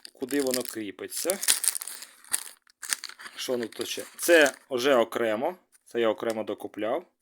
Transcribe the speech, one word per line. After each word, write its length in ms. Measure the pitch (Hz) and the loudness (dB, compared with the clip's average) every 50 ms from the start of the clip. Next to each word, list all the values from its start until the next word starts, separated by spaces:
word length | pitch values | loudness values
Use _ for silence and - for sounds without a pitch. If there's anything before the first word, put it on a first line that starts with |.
| - - | -14 -18
куди 280 | _ - 135 123 143 143 | _ -12 -6 -2 -2 0
воно 220 | 139 131 127 127 | 0 0 -2 -2
кріпиться. 760 | 120 - - 113 107 98 - - 98 98 - - - 165 190 202 - - - - - - - - - - - - - - - - - - - - - - - _ _ _ _ _ - - - - - - - - - - - | -4 -6 -8 -10 -10 -10 -10 -12 -12 -10 -8 -4 -2 -2 -2 0 2 2 2 2 2 -2 -2 -4 -8 -12 -14 -14 -16 -18 -20 -20 -12 -6 -6 -6 -6 -8 -18 _ _ _ _ _ -6 -4 -4 -4 -6 -14 -16 -16 -18 -16 -12
Що 200 | - - - 127 | -8 -6 -4 -4
ну 100 | 120 117 | -4 -4
то 180 | 107 - - 117 | -6 -8 -8 -8
ще? 200 | - - 101 104 - - | -8 -8 -10 -10 -12 -10
Це 380 | - - - 175 160 147 131 - - _ - | -2 2 6 8 8 8 6 4 0 _ -6
вже 240 | 135 120 120 143 139 | -2 0 4 4 6
окремо. 600 | 120 113 - - 117 117 110 107 110 135 170 180 - _ _ _ _ _ | 6 4 4 2 0 0 0 0 0 -2 -2 -4 -6 _ _ _ _ _
Це 140 | _ - 120 | _ 0 2
я 80 | 117 110 | 2 2
окремо 360 | 104 - 117 117 110 110 107 | 2 0 -2 -4 -2 -2 -4
докупляв. 600 | 104 104 - - 101 - 104 104 110 131 165 185 _ _ _ | -4 -6 -6 -8 -10 -6 -4 -2 -2 -2 -2 -4 _ _ _